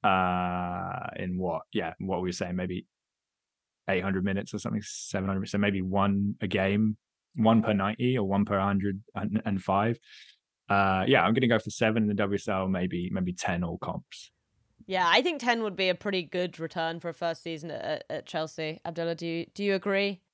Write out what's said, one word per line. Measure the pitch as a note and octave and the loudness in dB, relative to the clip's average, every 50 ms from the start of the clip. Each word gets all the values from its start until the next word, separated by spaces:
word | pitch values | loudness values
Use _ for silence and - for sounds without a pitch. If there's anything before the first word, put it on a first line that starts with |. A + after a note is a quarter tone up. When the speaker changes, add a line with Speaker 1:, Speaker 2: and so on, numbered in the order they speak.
| - | 4
Speaker 1:
Uh, | G#2 F#2+ F#2 F#2 F2+ F2+ F2+ F2+ F2+ F2+ F2+ F2+ F2 F2 F2+ F2+ F#2 F#2+ - - - - | 4 4 4 4 2 2 0 0 0 -2 -2 -2 -4 -4 -4 -6 -6 -6 -6 -8 -8 -8
in | - G2 F#2 F2+ | -6 -4 -4 -2
what? | F2+ F#2 F2 E2 - - _ - | -2 -2 -2 -2 -4 -6 _ -4
Yeah, | G#2+ F2+ E2 E2+ _ | -2 -2 -2 -6 _
what | G2 F#2+ F#2 F2 F#2 | -4 -2 -2 0 0
we | F2+ | -2
were | F2 | -2
saying, | - G2 F2+ F2+ | -2 -4 -2 -2
maybe | F2+ F2+ F#2 F2+ F#2 - _ _ _ _ _ _ _ _ _ _ _ _ _ _ _ _ _ _ _ _ - | -4 -4 -4 -4 -6 -8 _ _ _ _ _ _ _ _ _ _ _ _ _ _ _ _ _ _ _ _ -2
eight | F#2+ F2+ F2+ | 0 0 0
hundred | G2 F#2+ F#2+ F#2 | 0 -2 0 0
minutes | G2 G2 G2 G2+ - - | 0 -2 -2 -4 -4 -8
or | G#2 | -6
something, | - A#2 A#2 A2 G2+ | -6 -4 -4 -4 -6
seven | - - - - - - G2+ F#2+ G2 | -6 -12 -12 -12 -4 -4 -2 -2 0
hundred. | G2 F#2+ G2 - | -2 -2 -4 -4
So | - G2+ | -2 0
maybe | G2+ G#2 G2 G2 | 0 2 0 0
one | F#2 F#2 F#2 G2+ G2 G2+ G2 G2 G2+ G2+ - - | -2 -2 0 2 2 2 2 2 0 0 -2 -2
a | - G2 | -4 -2
game, | F2+ G2+ F#2+ G2 G2+ G#2 A2 G#2+ G#2+ - _ _ _ _ _ _ _ | 0 2 2 2 4 4 2 2 0 -2 _ _ _ _ _ _ _
one | - A2 A2 A2+ A2+ G#2+ | 2 6 6 6 6 6
per | - G#2+ | 4 2
ninety | G2+ F#2+ G2+ A2 - A#2+ B2 C3 B2+ | 2 2 0 -2 0 0 0 0 0
or | G#2 | 0
one | F#2+ G2 G2 G2+ | 0 2 2 2
per | - G#2 G2 | 2 2 2
hundred | F#2+ G2+ G2+ G2 F#2 G2+ F#2+ G2 G#2+ - _ | 2 2 2 2 0 0 -4 -4 -8 -10 _
and | G2 G2 G#2+ G2 G#2+ - A2+ G2+ F#2+ - | -6 -6 -2 -4 -2 -2 -2 -4 -2 0
five. | - F#2+ G2 G#2 A2+ A#2 - _ - - - - - - _ _ _ _ _ _ _ | 2 2 4 4 2 0 -2 _ -20 -20 -20 -20 -20 -20 _ _ _ _ _ _ _
Uh, | G2+ G2 G2 G2 F#2+ F#2 F#2+ | 2 4 4 4 4 2 4
yeah, | A#2 C3+ A#2+ E2+ | 4 6 6 6
I'm | F#2+ A2+ | 6 4
gonna | A#2 B2+ | 4 4
go | A#2+ A#2 A2 | 4 4 2
for | - A2 | 2 -2
seven | - - B2 A2 A2 A#2 A2 | -2 0 2 2 2 2 2
in | G#2 | 0
the | G#2 | 2
W | G2+ G#2+ G2 G2+ | 0 0 0 0
S | G2+ - - | -2 -2 -2
L, | G2+ F#2+ F#2+ F#2+ | -2 -2 0 0
maybe, | F#2+ F2+ F2+ F#2 F2 F2 F2 F2+ F#2 | 0 0 0 -2 -2 -4 -4 -4 -2
maybe | F#2+ F#2 F2+ F2+ | -2 -2 -2 -4
ten | - - F#2+ F2+ F2 F2+ | -4 -4 -4 -2 -2 -2
all | E2+ E2+ - | -4 -4 -6
comps. | - - - - - _ - - - - _ _ _ _ _ _ _ _ _ _ - | -8 -8 -8 -8 -10 _ -18 -20 -20 -20 _ _ _ _ _ _ _ _ _ _ -10
Speaker 2:
Yeah, | - F#3+ - F#3 E3+ | -4 -2 0 4 6
I | G#3+ E4+ C4 | 6 6 6
think | F4+ E4 C#4+ | 4 -2 -2
ten | A#3 B3 A#3+ A#3 A3 | 0 0 0 2 0
would | G#3+ F#3 | -4 -2
be | D#3+ F#3+ F#3 | 0 2 2
a | F3+ | 2
pretty | F3 - G#3 G3+ F#3 F3 | 0 -2 -2 -2 -2 -4
good | C#3+ - F3+ F3+ F3+ F3+ - | -2 -2 -2 -2 -2 -4 -8
return | D#3+ D#3+ - F3+ D#3+ E3 E3 E3+ | -8 -8 -4 -4 -4 -4 -4 -6
for | - F3 | -8 -10
a | D#3+ | -8
first | - F3+ E3+ E3 D#3 - | -4 -4 -4 -4 -4 -6
season | F3 E3 D#3 D3 E3+ | -8 -8 -8 -8 -8
at, | D3 - - | -8 -8 -6
at, | - D#3 - - _ | -4 -6 -6 -6 _
at | - D#3 - | -8 -8 -8
Chelsea. | - - E3 D#3 D#3 - - D#3+ D#3 D#3 E3 _ | -6 -4 -4 -4 -4 -6 -6 -6 -6 -6 -8 _
Abdullah, | E3+ E3 E3 E3+ E3 E3+ | -10 -6 -4 -4 -4 -4
do | E3 E3+ | -4 -4
you, | E3+ E3 E3+ E3 - _ | -4 -4 -4 -6 -8 _
do | - G3+ | -4 0
you | G3+ G3 | 0 0
agree? | F#3+ - G3+ G3 G3 G3+ G3 G3+ F3+ _ _ | 0 0 0 0 2 2 0 -2 -6 _ _